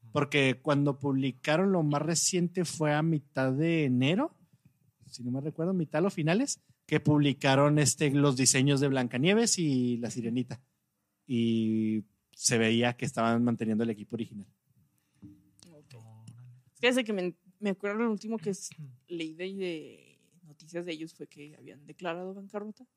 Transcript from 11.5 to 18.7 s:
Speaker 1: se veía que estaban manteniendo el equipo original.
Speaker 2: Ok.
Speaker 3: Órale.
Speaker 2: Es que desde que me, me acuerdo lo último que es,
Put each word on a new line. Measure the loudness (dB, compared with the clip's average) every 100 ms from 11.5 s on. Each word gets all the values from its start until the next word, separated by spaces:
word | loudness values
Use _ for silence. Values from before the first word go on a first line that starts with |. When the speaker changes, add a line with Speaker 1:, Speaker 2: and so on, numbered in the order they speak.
| 2 0 0 0 -2 -6 _ _
Speaker 1:
se | -4 0 2
veía | 2 2 0 -2
que | -6
estaban | 0 2 2
manteniendo | 2 0 -2 0
el | -2
equipo | -4 -8 -10
original. | -8 -10 -18 _ _ _ _ _ _ _ -20 -20 _ _ -20
Speaker 2:
Ok. | -20 _ -20
Speaker 3:
Órale. | -20 -20 -20 -20 -20 -20 _
Speaker 2:
Es | _
que | 2
desde | 2
que | 0
me, | -2 -2 -6 _ _
me | -4
acuerdo | -4 -4 -2
lo | -2
último | -2 -6 -6
que | -6
es, | -8 -10